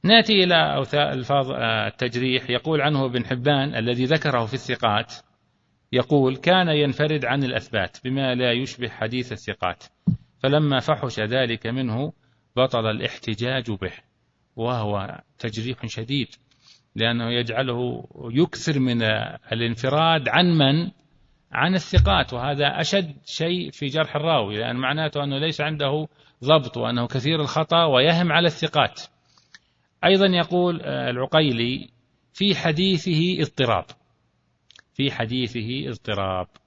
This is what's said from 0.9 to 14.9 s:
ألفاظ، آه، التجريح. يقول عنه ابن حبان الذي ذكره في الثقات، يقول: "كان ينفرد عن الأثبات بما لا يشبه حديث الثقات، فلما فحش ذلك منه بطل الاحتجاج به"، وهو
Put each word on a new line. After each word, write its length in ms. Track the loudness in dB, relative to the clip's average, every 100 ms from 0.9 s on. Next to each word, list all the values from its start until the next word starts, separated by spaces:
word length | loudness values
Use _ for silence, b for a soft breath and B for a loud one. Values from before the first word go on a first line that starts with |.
| 0 0
ألفاظ، 380 | -2 0 0 0
آه، 360 | -2 -2 -2 -4
التجريح. 640 | -4 -4 -2 0 -2 -2
يقول 320 | -4 0 0
عنه 240 | 0 0 0
ابن 200 | -2 -4
حبان 500 | -2 0 0 0 -2
الذي 300 | -2 0 0
ذكره 400 | 0 0 -2 -2
في 80 |
الثقات، 600 | -6 -6 -2 0 0 -2 -14 _ _ _ _ _ _ _
يقول: 460 | -2 2 4 4 2
"كان 300 | 2 4 4
ينفرد 580 | 2 0 0 -2 0 0
عن 180 | 0
الأثبات 540 | 0 -4 -4 -4 -4 -6
بما 320 | -4 -2 -2 0
لا 160 | 0
يشبه 380 | 0 -4 -8 -10
حديث 420 | -6 -4 -4 -6
الثقات، 520 | -10 -10 -4 -4 -6 -16 _ -2 -2 _ _
فلما 400 | 0 2 2 0
فحش 400 | 0 -2 -2 -4
ذلك 480 | -2 0 0 -2 -4
منه 460 | -4 -4 -4 -6 -10 _ _ _ 0
بطل 300 | 2 2 -2
الاحتجاج 840 | -2 -6 -6 -8 -4 -2 -4 -4
به"، 200 | -6 -6 -10 _ _ _ _ _ -6
وهو 680 | -4 -2 -2